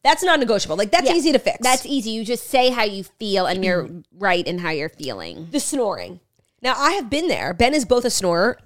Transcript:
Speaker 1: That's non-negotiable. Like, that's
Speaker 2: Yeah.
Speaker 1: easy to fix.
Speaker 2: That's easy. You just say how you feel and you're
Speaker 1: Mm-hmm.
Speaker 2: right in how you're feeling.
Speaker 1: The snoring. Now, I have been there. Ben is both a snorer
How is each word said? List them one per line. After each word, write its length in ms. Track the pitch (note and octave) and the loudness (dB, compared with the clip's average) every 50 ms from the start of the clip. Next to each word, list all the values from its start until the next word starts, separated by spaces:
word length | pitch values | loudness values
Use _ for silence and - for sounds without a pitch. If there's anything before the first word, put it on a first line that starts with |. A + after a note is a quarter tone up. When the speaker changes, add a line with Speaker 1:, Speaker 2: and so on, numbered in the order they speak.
| - | 4
Speaker 1:
That's 180 | C4+ D#4 - | 4 2 4
non-negotiable. 540 | F#4+ F4+ E4 D4+ B3+ A3+ A3 G3 - - D#3 | 4 2 2 2 2 2 0 0 0 -2 -2
Like, 140 | F#3 G#3+ G3+ | -2 0 2
that's 160 | - F4 C4 C4 | 2 4 4 4
Speaker 2:
Yeah. 60 | E4+ | 2
Speaker 1:
easy 180 | E4+ C#4 D#4+ | 2 2 4
to 60 | C#4 - | 2 4
fix. 200 | - F#3 - - | 2 0 -2 0
Speaker 2:
That's 260 | A#3 B3 B3+ C4 - | 2 2 2 2 0
easy. 240 | - C#4+ C4+ G3+ A3 | -4 -4 -2 -2 -4
You 140 | A3 A3+ A3 | -6 -6 -4
just 260 | G#3 B3 A3+ - - | -4 -6 -6 -6 0
say 200 | - C4 B3+ B3+ | 2 4 4 4
how 120 | B3+ A#3+ A3 | 2 2 -2
you 200 | G#3 G3+ G3 F3+ - _ _ | -2 -2 -8 -12 -12 _ _
feel 280 | A3+ G#3 F#3+ F#3+ F#3 | -4 -2 0 0 2
and 180 | - F3+ F#3+ F#3+ | 0 0 0 0
you're 200 | F#3 F3+ F3+ C#3+ | 0 0 0 -2
Speaker 1:
Mm-hmm. 160 | - E3+ F3 - _ _ F3 | -6 -12 -16 -18 _ _ -4
Speaker 2:
right 280 | G3 F#3+ F3+ F3+ E3+ | 0 0 0 0 0
in 120 | - E3+ F3+ | -4 -6 -4
how 120 | F3 D#3+ | -4 -4
you're 180 | D#3+ D3 D3 D#3+ | -4 -4 -6 -8
feeling. 600 | _ - D3+ C3 A2 F#2+ D#2+ E2+ E2 D#2 E3 E3+ | _ -10 -10 -10 -8 -8 -10 -12 -12 -14 -14 -4
Speaker 1:
The 80 | - C#4+ | -4 -4
snoring. 600 | - - D4 C4+ A#3 G3+ E3+ G#2 F2 F#2 F3+ F3+ _ _ _ _ _ _ _ _ | -2 -2 -2 -2 -2 -2 -2 -6 -8 -12 -14 -18 _ _ _ _ _ _ _ _
Now, 140 | - B3+ B3 | -4 -4 -2
I 160 | A#3 C#4 D#4 | 0 0 0
have 160 | F4+ G4+ C#4 G#3 | 0 0 -4 -2
been 160 | C#4 D4 F4 D#4+ | -4 -2 0 0
there. 240 | F#3+ F#2 F#2+ D3 F#3 | -2 -2 -2 -4 2
Ben 200 | E3+ A#3 B3+ D4+ | 4 4 4 4
is 100 | D4+ A#3+ | 2 2
both 200 | - B3 B3 A#3+ | 2 2 2 2
a 60 | A#3+ | 0
snorer 480 | - - F#3+ F3+ E3+ E3+ F#3+ A#3+ B3 - _ | -2 0 0 0 2 2 2 0 0 -4 _